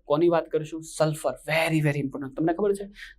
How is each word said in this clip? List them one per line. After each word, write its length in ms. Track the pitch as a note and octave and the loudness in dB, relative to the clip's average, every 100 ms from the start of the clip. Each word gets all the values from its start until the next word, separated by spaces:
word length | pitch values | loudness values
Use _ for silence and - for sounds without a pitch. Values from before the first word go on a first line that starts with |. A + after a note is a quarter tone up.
કોની 240 | - D3 E3+ | -2 2 4
વાત 200 | E3+ - | 4 2
કરીશું? 340 | D#3+ D#3 E3 | -2 -4 -8
સલ્ફર. 480 | D#3 - D#3 D3+ C#3+ | -6 0 0 0 -4
Very, 500 | B2+ - D#3 E3 D#3+ | -4 -2 0 2 2
very 180 | D3 C#3+ | 2 0
important. 360 | C3+ C3+ C3+ C#3+ | -4 -6 -8 -2
તમને 160 | D#3+ | 0
ખબર 220 | E3+ G3+ | 2 0
છે? 160 | G3+ G3+ - - | 0 -6 -14 -20